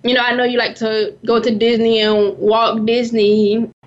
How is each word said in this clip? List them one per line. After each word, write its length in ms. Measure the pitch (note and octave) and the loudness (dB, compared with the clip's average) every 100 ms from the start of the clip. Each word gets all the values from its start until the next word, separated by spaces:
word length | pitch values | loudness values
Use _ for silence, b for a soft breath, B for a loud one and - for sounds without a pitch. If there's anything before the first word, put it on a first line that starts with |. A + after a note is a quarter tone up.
you 120 | A#3+ B3+ | 0 0
know, 60 | |
I 120 | A#3+ B3 | 0 -2
know 80 | |
you 140 | B3 A#3+ | -2 -2
like 160 | A3 - | -4 -4
to 380 | A3 A3 G#3 - - | -4 -2 -4 -6 -2
go 120 | A#3 | 0
to 160 | B3+ G#3+ | 0 0
Disney 440 | A#3 A3+ A3+ A3 | 0 2 2 2
and 360 | G#3+ G#3+ G3+ - | 2 2 0 0
Walt 480 | G#3 A3 A3+ A3 G#3+ | 0 2 0 0 -2
Disney, 800 | A#3+ A#3 A3+ G#3 G#3+ G3+ A3 A3+ _ | -2 -2 0 2 4 2 0 -4 _